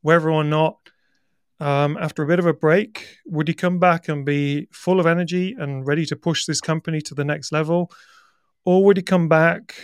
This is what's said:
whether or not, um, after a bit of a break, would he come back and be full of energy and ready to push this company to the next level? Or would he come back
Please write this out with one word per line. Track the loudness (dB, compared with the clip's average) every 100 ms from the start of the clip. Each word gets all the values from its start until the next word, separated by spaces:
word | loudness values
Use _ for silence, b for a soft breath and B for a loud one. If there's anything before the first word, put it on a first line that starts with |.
whether | 4 2 2
or | 0
not, | 0 0 0 -2 _ _ _ _ _ _ _ _
um, | -2 0 0 -2
after | -6 -6
a | 0
bit | 2
of | 2
a |
break, | 0 2 2 0 -12 -20 -20 -8
would | -4 -2
he |
come | -2 -2 2
back | 2 2 -2
and | -6 -2
be | -2 -2 -4 -8
full | -8 -2 2
of | 2
energy | 0 -2 -4 -4 -6
and | -8 -6 -2
ready | -2 -2
to | -4
push | -4 -4 -4
this | -6
company | -4 -4 -4 -8
to | -6
the | -6 -4
next | -6 -4
level? | -4 -2 -2 -4 b b b b b b _
Or | 2 4 6
would | 4
he |
come | 2 0 4
back | 4 4 0 -10 -20